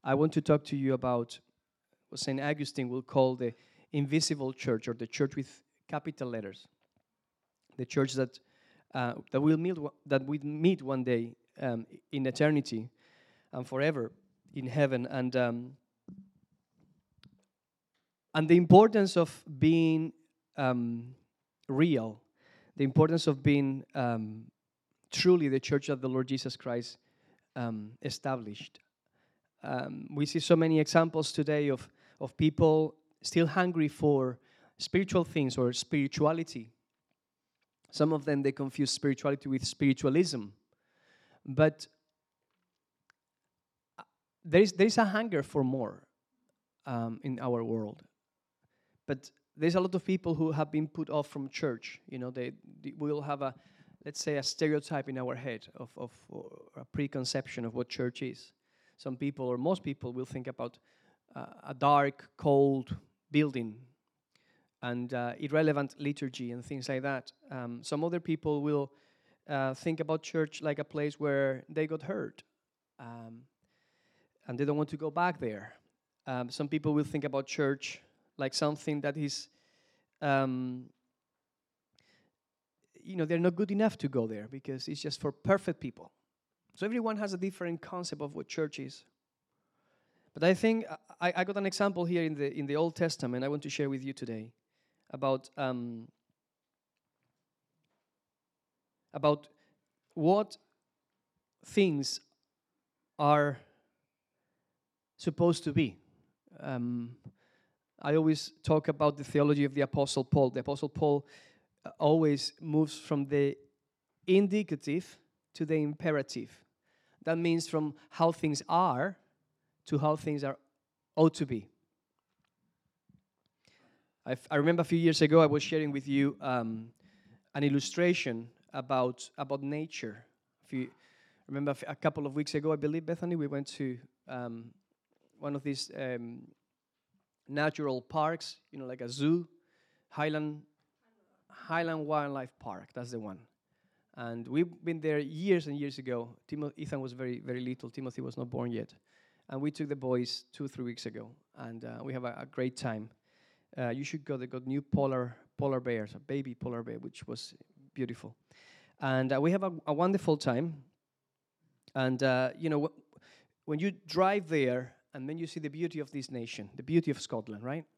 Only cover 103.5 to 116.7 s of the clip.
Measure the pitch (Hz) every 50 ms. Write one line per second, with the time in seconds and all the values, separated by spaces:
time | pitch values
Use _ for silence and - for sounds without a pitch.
103.5 | 139 117 - _ _ _ _ _ _ _ _ _ _ _ _ _ _ _ _ _
104.5 | _ _ _ _ _ _ _ _ _ _ _ _ _ _ - 175 151 - 175 170
105.5 | 165 165 - 160 139 139 143 117 - - _ _ _ _ _ _ _ _ _ _
106.5 | - - - 139 135 123 120 120 120 120 117 120 123 - _ - _ _ _ _
107.5 | _ _ _ _ _ _ _ _ _ _ - 147 147 160 160 156 156 147 - -
108.5 | - _ _ - 160 151 151 - 151 143 151 147 143 143 139 - - 147 143 147
109.5 | 147 143 143 139 135 143 139 131 - 143 139 139 - 139 131 - - 147 135 127
110.5 | 113 131 120 - 143 139 - 143 - - 156 151 143 143 143 - - - - -
111.5 | _ _ _ _ _ _ _ - - _ 156 147 156 165 160 151 147 139 - -
112.5 | - _ 165 160 151 156 156 151 - - - - 165 143 139 135 143 143 143 139
113.5 | 139 - - _ _ _ _ _ _ _ _ _ _ _ _ - 185 190 202 196
114.5 | 185 214 208 160 160 143 - - 143 175 185 - - _ _ _ _ _ _ _
115.5 | _ - 165 151 160 156 151 147 151 151 - 165 151 147 131 - - 123 113 -
116.5 | - - _ _